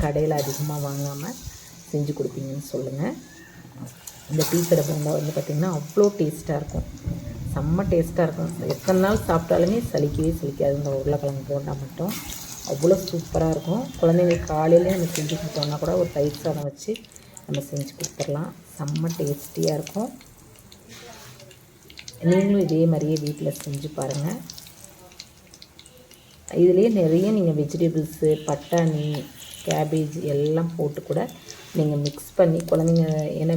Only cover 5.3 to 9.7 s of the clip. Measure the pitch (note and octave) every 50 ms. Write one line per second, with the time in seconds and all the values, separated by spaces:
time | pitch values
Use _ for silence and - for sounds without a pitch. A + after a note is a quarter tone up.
5.3 | D#3 D#3 D3 - D3 D3 E3+ F#3+ E3+ D3 C#3+ - - G3+ G3+ G#3 G3+ - E3 D3+
6.3 | D#3 - - - D3+ C#3+ D3+ - - E3 - - - - - - - - - -
7.3 | - - - - - C#3 C#3+ D3+ E3 F3+ G3 G3 F#3 E3 D#3+ - - - E3+ D#3
8.3 | - - E3 E3 - - D#3+ D#3 - - - - F#3 F#3 F#3 G3 G#3+ G#3 - -
9.3 | E3+ E3 E3 - F3+ E3+ F3 F3+